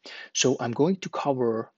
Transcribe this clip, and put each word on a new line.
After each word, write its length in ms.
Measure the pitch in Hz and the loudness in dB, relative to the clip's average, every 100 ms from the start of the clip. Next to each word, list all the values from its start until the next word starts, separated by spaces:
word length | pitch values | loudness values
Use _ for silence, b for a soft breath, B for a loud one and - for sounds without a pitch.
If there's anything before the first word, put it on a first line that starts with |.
| B B B | B B B
So 240 | - 131 139 | 0 2 2
I'm 140 | 120 | 0
going 240 | 117 160 190 | 2 2 2
to 120 | 175 | -4
cover 600 | - 143 131 120 110 120 | -4 -2 0 0 0 -4